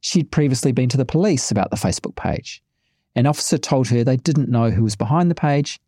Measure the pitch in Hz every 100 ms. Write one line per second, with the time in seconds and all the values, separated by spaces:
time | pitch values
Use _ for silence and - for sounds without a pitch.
0 | - 180 151 - 147 127 147 127 127 127
1 | - 156 202 143 - 104 - 113 95 -
2 | - - - 73 - - _ _ _ _
3 | _ - 131 147 - 160 - 135 120 120
4 | 117 131 - 147 135 120 117 110 113 104
5 | 110 147 175 165 151 143 147 -